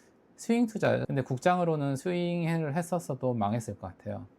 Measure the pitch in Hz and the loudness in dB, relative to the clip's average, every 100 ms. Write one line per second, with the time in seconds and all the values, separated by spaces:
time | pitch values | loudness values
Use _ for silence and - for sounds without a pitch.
0 | _ _ _ - - 233 233 196 131 120 | _ _ _ -10 0 2 2 2 2 2
1 | 127 139 - 127 180 180 170 151 139 135 | 0 -2 0 2 4 4 2 2 0 -2
2 | 180 175 175 175 165 165 151 151 170 175 | -2 0 0 0 0 0 0 -2 -2 -4
3 | - 131 127 120 101 117 117 98 95 - | -4 -2 0 0 0 0 -4 -8 -12 -10
4 | 104 98 101 | -10 -10 -12